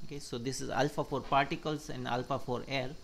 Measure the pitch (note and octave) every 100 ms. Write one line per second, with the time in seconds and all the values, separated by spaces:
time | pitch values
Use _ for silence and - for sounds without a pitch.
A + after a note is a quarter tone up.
0 | - C#3+ - B2+ A#2+ C3 C3 A2+ C#3+ D3
1 | D3 C#3 - C#3 C#3+ E3 - D3+ - B2+
2 | B2+ A#2+ B2 C3+ - A#2+ A#2 C3+ B2+ D#3